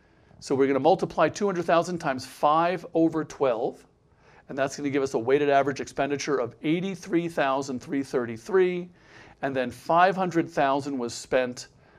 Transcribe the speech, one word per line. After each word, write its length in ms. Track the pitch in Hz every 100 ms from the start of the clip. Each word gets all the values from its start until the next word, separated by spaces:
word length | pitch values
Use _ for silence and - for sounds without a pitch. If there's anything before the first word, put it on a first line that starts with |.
| _ _ _ -
So 140 | -
we're 140 | 135 135
gonna 120 | 135
multiply 500 | 147 185 170 - 156
two 160 | 156 202
hundred 200 | 175 170
thousand 340 | 165 170 175
times 260 | 160 131 -
five 600 | - 147 156 170 185 -
over 300 | 165 165 156
twelve, 640 | 147 - 139 110 151 - - _ _ _ _ - -
and 80 | 135
that's 200 | 135 -
gonna 120 | 143
give 100 | 139
us 140 | 135 127
a 40 |
weighted 300 | 113 143 147
average 320 | 139 139 135
expenditure 560 | 123 - 139 143 160 135
of 180 | 120 -
eighty-three 680 | 151 175 190 180 185 170 170
thousand 540 | 165 139 135 139 123
three 220 | - 139
thirty-three, 840 | 135 139 117 113 - 190 185 180 180 - _ - - -
and 140 | 139 131
then 160 | 123
five 440 | 117 - 165 185 185
hundred 340 | 180 165 160
thousand 480 | - 139 143 143 135
was 160 | 120
spent 540 | - - 131 127 123 - _ _